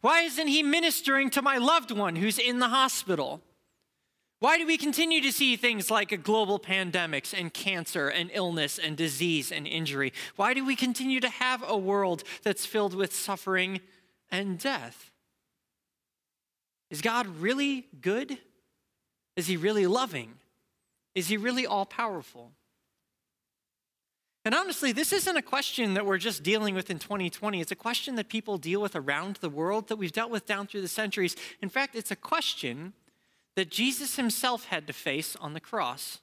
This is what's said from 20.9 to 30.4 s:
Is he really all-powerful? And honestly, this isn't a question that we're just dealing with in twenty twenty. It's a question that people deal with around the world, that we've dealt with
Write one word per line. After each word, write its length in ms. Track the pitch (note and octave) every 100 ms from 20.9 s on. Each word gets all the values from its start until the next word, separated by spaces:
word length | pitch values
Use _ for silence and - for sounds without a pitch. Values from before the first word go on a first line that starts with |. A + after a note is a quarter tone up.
| _ _ F#3+
Is 140 | E3+
he 80 | G#3+
really 280 | A3+ B3+ B3
all-powerful? 840 | G3+ G3 - A#3 F3+ - A#2+ A#2+ _ _ _ _ _ _ _ _ _ _ _ _ _ _ _ _ _ _ _ A3
And 100 | C4+
honestly, 380 | F#4+ - C4+
this 180 | A3+ D#4+
isn't 240 | G4 F#4+ E4+
a 60 |
question 540 | - C4 C4+ - A3 F#3+
that 100 | G3+
we're 120 | F#3+
just 240 | G3+ E3+
dealing 320 | D3+ G#3+ G#3+
with 160 | F#3+ F3+
in 100 | E3+
twenty 300 | - G3+ F3
twenty. 300 | - G#3 G3
It's 140 | D#3+
a 20 | F#3+
question 400 | A3+ A#3+ - A#3+
that 140 | G3+
people 280 | A3 G#3+ G3
deal 220 | C#3+ G3
with 160 | G#3 E3+
around 400 | C3+ C#3+ F#3 G3+
the 80 | E3+
world, 400 | C#3+ E3 G#3+ G#3+
that 80 | A3
we've 160 | F#3
dealt 180 | F3+ A#3
with 140 | A3+